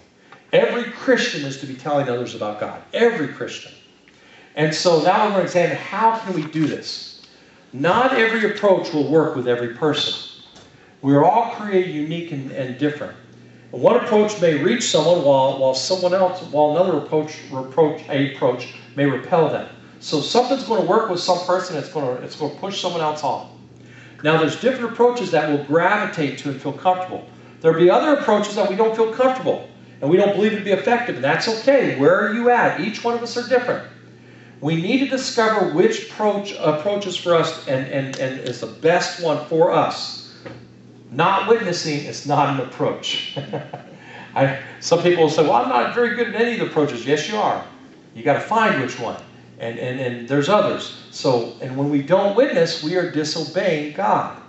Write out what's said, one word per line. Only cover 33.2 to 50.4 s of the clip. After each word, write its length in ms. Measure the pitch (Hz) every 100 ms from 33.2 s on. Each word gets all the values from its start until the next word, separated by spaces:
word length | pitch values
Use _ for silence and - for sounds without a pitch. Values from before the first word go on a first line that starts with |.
us 140 | 233 240
are 100 | 233
different. 400 | 247 247 147 - - - - - - - -
We 140 | 143
need 240 | 165 190 262
to 60 | 277
discover 640 | 262 - 240 214 208 160
which 380 | 151 220 - -
approach, 420 | - 214 202 - -
approaches 580 | 160 202 202 202 185 -
for 180 | 175
us 340 | 170 151 - 147
and, 180 | 131 139
and, 320 | 143 131 -
and 220 | 131 131
is 200 | 127 123
the 60 | 113
best 560 | - 160 175 - -
one 240 | 165 139 -
for 260 | 160 175
us. 640 | - - - - - - - - - - - - - -
Not 380 | 131 175 190 208
witnessing 560 | 226 185 165 160 143
is 220 | - - 139
not 280 | 143 143
an 120 | 135 -
approach. 720 | - 131 - - - - - - 202 - - -
<laughs> 480 | - - - -
I, 260 | - 135 - - -
some 200 | - 170
people 240 | 175 175
will 60 | 156
say, 120 | 165
"Well, 100 | 143
I'm 160 | - 262
not 260 | 123 -
very 220 | 233 233 240
good 180 | 226
at 60 | 208
any 140 | 240
of 40 | 208
the 80 | 151
approaches." 400 | 156 135 120 127
Yes, 220 | 156 -
you 80 | 214
are. 280 | 156 98 - - - - -
You 100 | 113
gotta 160 | 139 120
find 400 | - 226 214 147
which 160 | 123 -
one. 180 | 110 - - - - -
And, 180 | 113 117
and, 220 | 127 131
and 280 | 123 120 117
there's 200 | 143